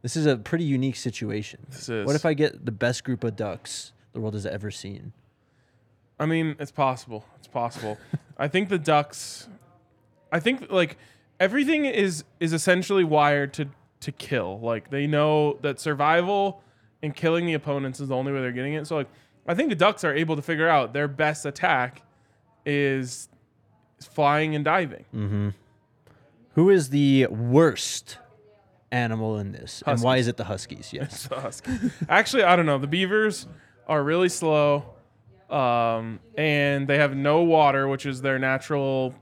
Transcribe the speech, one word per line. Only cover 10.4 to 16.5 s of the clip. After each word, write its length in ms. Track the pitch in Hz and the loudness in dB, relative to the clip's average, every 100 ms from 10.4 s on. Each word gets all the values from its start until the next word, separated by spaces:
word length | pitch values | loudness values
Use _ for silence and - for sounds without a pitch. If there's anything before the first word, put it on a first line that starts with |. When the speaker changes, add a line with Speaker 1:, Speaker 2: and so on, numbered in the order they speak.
Speaker 2:
think, 300 | 165 262 - | 0 -2 -2
like, 260 | 190 170 - - _ _ _ | 0 0 -4 -20 _ _ _
everything 460 | 185 247 277 311 | 0 2 2 2
is, 400 | 277 226 196 156 - _ | 0 0 0 -2 -12 _
is 120 | 165 | -2
essentially 520 | 165 185 180 180 196 | 0 2 2 2 2
wired 480 | 170 151 147 143 139 | 4 4 4 2 -2
to, 140 | - 143 - _ _ | -6 -8 -10 _ _
to 120 | - | -12
kill. 460 | - - 131 92 98 | -12 -4 -4 -4 -6
Like, 300 | 113 110 - | -4 -4 -4
they 160 | 139 147 | -4 0
know 520 | 151 151 151 147 143 | 2 2 4 2 0
that 160 | 143 131 | -6 -4
survival 840 | 156 139 147 165 180 202 196 | -4 0 2 2 2 0 -2